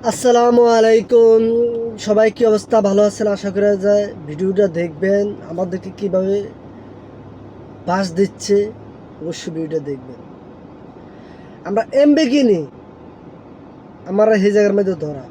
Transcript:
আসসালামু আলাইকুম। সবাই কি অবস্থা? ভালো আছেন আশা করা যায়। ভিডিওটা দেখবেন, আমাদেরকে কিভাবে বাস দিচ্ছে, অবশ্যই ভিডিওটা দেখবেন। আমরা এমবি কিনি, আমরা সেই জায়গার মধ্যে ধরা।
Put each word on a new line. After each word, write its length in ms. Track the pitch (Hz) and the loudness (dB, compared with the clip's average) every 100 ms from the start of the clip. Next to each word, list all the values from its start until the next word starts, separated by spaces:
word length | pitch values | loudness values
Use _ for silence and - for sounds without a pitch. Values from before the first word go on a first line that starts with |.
| 240 | -4
আসসালামু 520 | 214 254 240 240 240 233 226 | -2 2 4 4 4 4 4
আলাইকুম। 640 | 220 226 208 240 226 226 226 233 240 233 233 214 - | 4 2 4 4 6 4 2 0 -2 -4 -8 -8 -2
সবাই 220 | 208 220 214 | 2 2 2
কি 80 | 233 | 0
অবস্থা? 260 | 214 - 226 | 0 0 0
ভালো 200 | 202 196 208 | 2 2 2
আছেন 180 | 196 214 196 | 0 -4 -4
আশা 140 | 202 190 | -4 0
করা 180 | 208 202 202 | 0 0 2
যায়। 200 | 208 202 - 151 | 0 0 -8 -14
ভিডিওটা 400 | 151 190 190 196 165 | -6 -2 0 0 0
দেখবেন, 460 | 170 151 196 202 208 196 - | -6 -4 -2 0 -2 -8 -12
আমাদেরকে 400 | 170 185 185 190 180 | -8 -6 -8 -12 -10
কিভাবে 360 | 202 185 190 202 202 - - - - - - - - - - - - - - | -4 -2 -2 -4 -6 -16 -20 -20 -20 -20 -20 -20 -20 -20 -20 -20 -20 -16 -4
বাস 200 | 185 196 165 | -4 -4 -2
দিচ্ছে, 400 | 196 - - 202 208 220 - - - - | -2 -2 -2 0 0 -8 -20 -20 -20 -14
অবশ্যই 300 | 156 165 - 160 | -12 -10 -10 -10
ভিডিওটা 240 | 160 160 143 | -6 -8 -8
দেখবেন। 300 | 139 127 120 - - - - - - - - - - - - - - - | -12 -14 -20 -20 -20 -20 -20 -20 -20 -20 -20 -20 -20 -20 -20 -20 -16 -6
আমরা 180 | 202 - 262 | -4 -2 2
এমবি 240 | 294 294 294 | 4 4 2
কিনি, 260 | 285 254 185 143 - - - - - - - - - - - - - - | 2 2 0 -2 -14 -20 -20 -20 -20 -20 -20 -20 -20 -20 -20 -20 -20 -8
আমরা 260 | 196 214 220 | 0 2 4
সেই 120 | 196 208 | 2 2
জায়গার 200 | 202 196 | 2 0
মধ্যে 180 | 190 175 151 | -2 -4 -8
ধরা। 200 | 143 123 | -10 -14